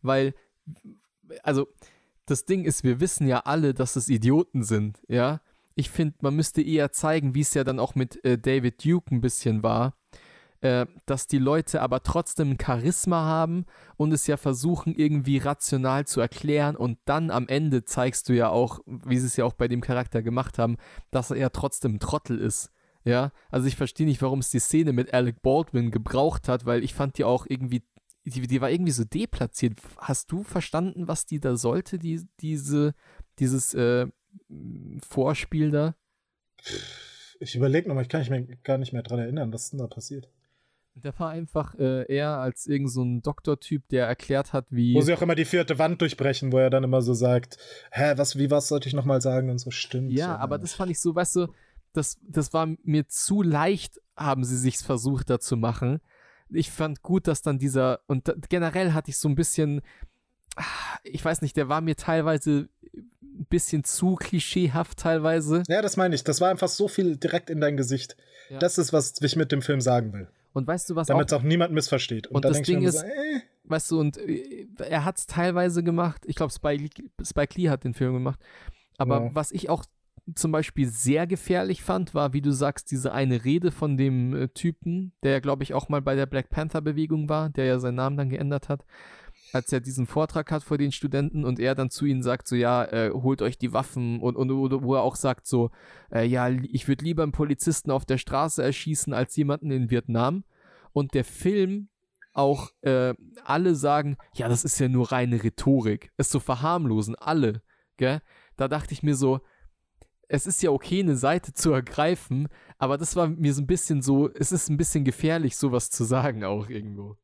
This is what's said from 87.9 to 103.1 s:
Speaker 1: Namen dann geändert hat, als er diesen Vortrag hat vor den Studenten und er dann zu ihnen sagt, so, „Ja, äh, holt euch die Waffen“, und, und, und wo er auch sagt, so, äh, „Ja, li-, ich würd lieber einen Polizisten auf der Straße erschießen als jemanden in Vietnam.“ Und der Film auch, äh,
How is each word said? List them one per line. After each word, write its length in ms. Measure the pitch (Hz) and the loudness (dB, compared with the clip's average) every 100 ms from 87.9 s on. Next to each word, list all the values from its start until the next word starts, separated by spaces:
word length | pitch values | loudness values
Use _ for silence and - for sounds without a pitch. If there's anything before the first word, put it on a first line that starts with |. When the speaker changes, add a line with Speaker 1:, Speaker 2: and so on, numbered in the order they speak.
Speaker 1:
Namen 220 | 123 131 143 | -2 -2 0
dann 120 | 135 | -2
geändert 400 | 131 143 143 - | -2 -2 -4 -4
hat, 160 | 143 - - - - - - - | -8 -8 -20 -20 -20 -20 -20 -4
als 200 | 127 - | -4 -2
er 80 | 131 | -4
diesen 260 | 127 131 120 | -4 -4 -2
Vortrag 440 | - 156 156 151 | 0 -2 -2 -4
hat 120 | 156 | -6
vor 140 | - 147 | -2 -2
den 160 | 143 | 0
Studenten 520 | - 147 139 143 156 | -2 -2 -2 -2 -2
und 140 | 127 123 | -2 0
er 160 | 123 | 0
dann 140 | 131 131 | 0 -2
zu 140 | - | -2
ihnen 180 | 143 131 | 0 0
sagt, 240 | 123 127 - | 0 -2 -2
so, 60 | 123 | 0
„Ja, 280 | 120 123 | 2 2
äh, 260 | 120 113 110 | 0 0 0
holt 300 | - 127 135 | 0 0 0
euch 160 | 110 127 | 0 -2
die 160 | 127 | -2
Waffen“, 480 | 117 131 - 120 117 | -2 -4 -4 -4 -2
und, 160 | 120 120 | -2 0
und, 140 | 131 | 0
und 320 | 135 135 135 | 0 0 0
wo 120 | 127 | 0
er 80 | 135 | 2
auch 140 | 120 - | 2 0
sagt, 300 | 139 123 - | -2 -2 0
so, 240 | 127 117 - - - - | 2 2 -2 -20 -20 -6
äh, 140 | 117 117 | 0 2
„Ja, 200 | 123 123 | 2 2
li-, 200 | 127 131 | 0 -2
ich 160 | 135 - | -4 0
würd 120 | 139 | -2
lieber 220 | 151 160 | 0 -2
einen 100 | 156 | -2
Polizisten 580 | - 147 143 - 156 - | 0 0 0 0 -2 0
auf 140 | 135 | -2
der 140 | - 131 | 0 -4
Straße 440 | - 135 156 156 | -2 -2 -2 0
erschießen 520 | 127 139 - 151 - | -2 -2 -4 -4 -2
als 220 | 120 131 - | -2 -2 0
jemanden 340 | 143 143 156 | 0 0 -2
in 200 | 131 120 | -2 2
Vietnam.“ 540 | 120 - 117 127 180 - _ _ _ - | 0 0 2 2 0 -6 _ _ _ -6
Und 220 | - 139 | -2 0
der 100 | 165 | 0
Film 640 | 165 - 180 208 190 202 202 _ _ _ - | -2 -2 0 2 2 0 -8 _ _ _ -10
auch, 360 | - 139 143 - _ | 0 2 2 -4 _
äh, 320 | 139 131 127 | 2 4 2